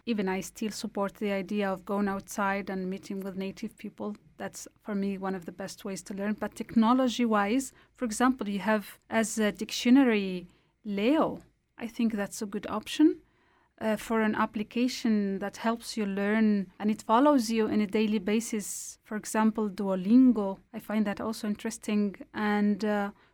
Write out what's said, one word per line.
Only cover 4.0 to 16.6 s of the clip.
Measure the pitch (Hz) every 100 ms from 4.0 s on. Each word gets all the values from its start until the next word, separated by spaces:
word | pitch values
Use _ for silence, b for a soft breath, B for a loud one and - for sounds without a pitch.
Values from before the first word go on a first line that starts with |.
| 208 208 _ -
That's, | 196 - - -
for | -
me, | 202 196 196
one | 190
of | 190 170
the |
best | 175 190 - 208
ways | 190
to | -
learn. | 196 202
But | 214 208 -
technology-wise, | 220 226 220 254 262 220 233 214 202 254 269 b b _
for |
example, | 247 214 247 254 208
you | 202
have | 190 214 202 - -
as | 220 220 -
a | 208
dictionary, | 202 214 - 247 262 254 214 190 180 175 b b _
Leo. | 214 196 226 311 208 - - _ _ -
I | 233
think | - 233
that's | 214 196 -
a | 202
good | 202 -
option, | 208 - - 311 359 _ _ _ _ _ _
uh, | 220 208
for | - 226
an | 220 -
application | 214 214 214 233 254 - 233 214 202 190
that | 196 -
helps | 226 233 - -
you | 202
learn | 196 202 220 220 202